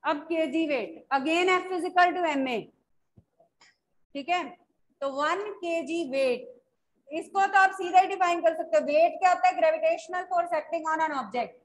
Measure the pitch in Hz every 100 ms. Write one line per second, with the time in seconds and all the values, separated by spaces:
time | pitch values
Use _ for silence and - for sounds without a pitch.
0 | 285 311 - 330 320 302 320 269 190 -
1 | - 269 269 330 359 370 359 370 339 359
2 | 359 359 339 285 262 233 165 _ _ _
3 | _ _ _ _ _ _ _ _ _ _
4 | _ 277 277 359 294 - _ _ _ _
5 | 277 269 302 359 415 392 339 330 269 330
6 | 302 269 269 240 - - _ _ _ _
7 | _ 302 392 392 392 392 381 381 359 359
8 | 381 392 359 349 330 320 - 311 269 294
9 | 339 - 370 349 359 359 320 320 320 339
10 | - 359 370 359 339 330 302 330 311 311
11 | 320 285 214 247 214 -